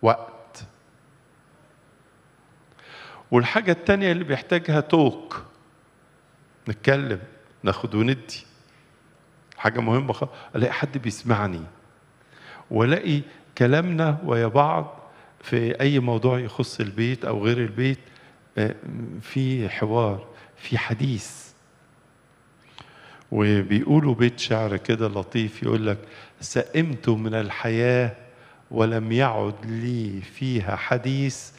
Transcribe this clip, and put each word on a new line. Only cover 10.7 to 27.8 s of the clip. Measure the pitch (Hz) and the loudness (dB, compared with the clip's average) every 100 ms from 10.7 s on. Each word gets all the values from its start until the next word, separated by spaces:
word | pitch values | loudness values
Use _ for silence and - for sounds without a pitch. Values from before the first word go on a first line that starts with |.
حد | - 143 139 | 0 -4 -4
بيسمعني. | 113 - 120 107 104 85 82 - - _ _ _ _ - - - - | -6 -4 0 2 0 -4 -10 -16 -20 _ _ _ _ -20 -20 -20 -4
وألاقي | 110 117 170 180 143 135 - - - | 2 2 2 2 -2 -2 -12 -8 2
كلامنا | 123 147 180 160 160 147 | 4 4 2 2 2 0
ويا | 165 117 113 | 0 0 2
بعض | 131 151 165 151 - - - - - | 4 4 2 -4 -10 -20 -20 -20 -20
في | - 175 117 - | -4 0 0 0
أي | 139 139 | 2 2
موضوع | 123 113 123 127 | 2 2 2 2
يخص | 117 - 123 - | -2 -4 -4 -4
البيت | 104 101 117 127 | -4 -2 -2 -2
أو | - 110 | -4 0
غير | 104 120 | 0 0
البيت، | 113 104 135 131 - - - - _ - | -2 -2 -2 -2 -8 -20 -20 -20 _ -2
آه، | 107 - - - 117 90 | -2 -2 -10 -10 -10 -12
في | - 135 131 131 101 | -6 -2 -2 -2 -4
حوار، | - 110 113 110 98 - - - - | -2 0 2 0 -2 -8 -20 -20 -18
في | - 120 | -4 -4
حديث. | - 113 135 110 - - - - _ _ _ _ _ _ _ _ _ _ _ - - - - - - | -2 -2 -2 -4 -8 -16 -20 -20 _ _ _ _ _ _ _ _ _ _ _ -20 -20 -20 -20 -20 -4
وبيقولوا | 104 104 104 98 104 - 151 147 | 0 4 2 4 2 4 4 4
بيت | 113 120 120 | 4 2 2
شعر | - 110 110 101 | -2 0 0 -2
كده | - 110 110 | 0 0 0
لطيف | 101 92 117 107 - | -2 -4 -2 -2 -2
يقول | 117 113 107 | -2 0 0
لك: | 104 - - - - | -2 -6 -20 -20 -16
"سئمت | - 123 - 156 165 123 - | -4 -2 0 0 0 0 0
من | 110 110 | 0 0
الحياة | 110 104 - 113 113 | -2 -4 -4 -2 2